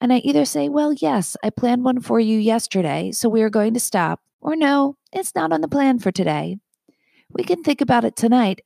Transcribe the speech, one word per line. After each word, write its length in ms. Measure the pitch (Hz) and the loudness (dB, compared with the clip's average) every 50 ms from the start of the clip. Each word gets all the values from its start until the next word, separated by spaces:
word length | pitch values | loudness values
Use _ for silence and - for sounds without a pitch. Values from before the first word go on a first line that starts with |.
And 100 | - 240 | 0 2
I 60 | 254 247 | 2 2
either 260 | - 277 285 294 285 | 2 2 2 2 2
say, 240 | 254 - 294 285 294 | 0 0 -2 -2 0
"Well, 240 | 285 294 302 302 | 0 0 0 0
yes, 460 | 294 254 311 302 269 208 160 - - - | 0 0 0 0 0 0 -2 -4 -6 -8
I 80 | - 214 | -6 -6
planned 360 | - - - 240 240 247 247 | -4 -2 0 0 0 0 0
one 160 | 254 254 254 | 0 0 -2
for 180 | 233 - 233 233 | -2 0 0 2
you 180 | 226 214 220 220 | 2 2 2 2
yesterday, 760 | 208 226 220 233 - - - 190 175 151 143 156 175 190 - | 2 2 2 0 0 -2 -2 -2 -2 0 -2 -4 -4 -6 -4
so 160 | - - 226 | -2 -2 0
we 120 | 214 226 | 2 2
are 80 | 220 220 | 2 2
going 240 | 208 220 208 220 226 | 2 0 0 0 0
to 40 | 240 | -2
stop," 400 | - - - 190 170 160 170 - _ _ _ _ | -2 -2 0 0 0 0 -2 -4 _ _ _ _
or, 120 | - 294 311 | -6 -4 -2
"No, 440 | 320 302 277 285 277 277 277 285 _ _ _ - | 0 2 2 2 2 2 0 -2 _ _ _ -8
it's 200 | 381 381 - - | -8 -6 -6 -4
not 200 | - 320 320 330 | -2 -2 0 0
on 80 | 311 | -2
the 80 | 320 294 | -2 -2
plan 300 | 277 285 277 269 254 233 | 0 2 2 2 2 0
for 120 | - 190 | 0 -2
today. 480 | - - 180 165 151 147 151 170 185 208 - _ _ _ _ _ _ _ _ _ _ _ _ - | -2 0 0 0 -2 -2 -4 -6 -8 -10 -14 _ _ _ _ _ _ _ _ _ _ _ _ -10
We 140 | - - 359 | -8 -6 -4
can 180 | - 359 349 330 | -2 -2 -2 0
think 160 | 311 285 - | -2 -2 0
about 240 | 277 240 254 240 226 | 0 2 2 2 2
it 140 | 226 - - | 0 -2 0
tonight 420 | - 233 240 254 233 190 190 - - | 0 2 4 4 4 2 0 -2 -2